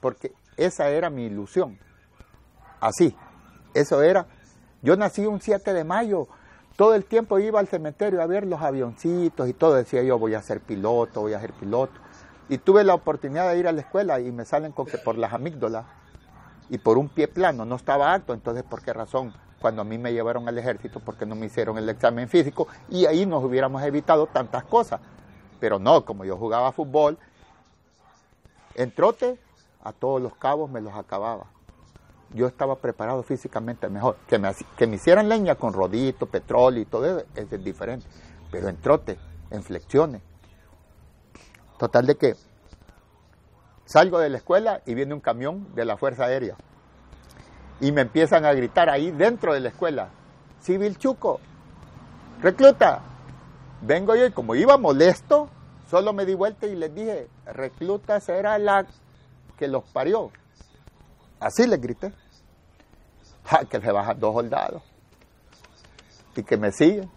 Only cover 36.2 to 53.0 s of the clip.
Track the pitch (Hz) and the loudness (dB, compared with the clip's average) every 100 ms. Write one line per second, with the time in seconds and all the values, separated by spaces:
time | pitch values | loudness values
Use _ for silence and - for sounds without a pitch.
36.2 | - - - 117 127 120 107 113 139 185 | -6 -6 -2 4 4 4 -4 -2 -2 -4
37.2 | - - 107 107 95 90 98 127 - - | -8 -12 -10 -8 -10 -8 -10 -10 -14 -20
38.2 | - - - 90 95 85 120 156 - 92 | -20 -20 -14 -8 -8 -6 0 2 2 -4
39.2 | - - - 107 - 87 - 131 160 113 | -12 -20 -14 -14 -10 -12 0 2 2 -2
40.2 | - - - - _ _ _ _ - _ | -16 -20 -20 -20 _ _ _ _ -20 _
41.2 | _ - - - _ _ 120 123 127 - | _ -20 -20 -20 _ _ 2 2 4 2
42.2 | 139 107 _ _ _ - - - _ _ | 2 -2 _ _ _ -20 -20 -20 _ _
43.2 | _ _ _ _ _ _ - 151 185 175 | _ _ _ _ _ _ 4 6 6 4
44.2 | 156 135 - 180 220 196 - 120 139 147 | 0 -2 2 2 2 -4 -6 -4 -4 -4
45.2 | - 117 131 185 202 - 117 104 139 123 | -4 -4 -4 -8 -12 -6 -4 -2 -4 -2
46.2 | 123 131 117 90 - - _ - - - | -2 -2 -4 -10 -20 -20 _ -20 -20 -20
47.2 | - - - - - - 139 147 117 156 | -20 -20 -20 -20 -20 -4 -2 0 0 2
48.2 | 160 165 151 139 120 - 170 143 160 151 | 4 4 4 2 2 2 2 2 -2 2
49.2 | 196 233 190 143 127 - 170 139 95 - | 2 2 -2 -2 -2 -4 -4 -4 -8 -14
50.2 | - - - - - 190 208 196 262 262 | -20 -20 -20 -20 -4 -2 -2 -2 -4 -2
51.2 | 214 143 - - - - - - - - | -4 -4 -8 -20 -20 -20 -20 -20 -20 -20
52.2 | - - 175 180 269 269 196 - | -20 0 0 8 8 10 4 4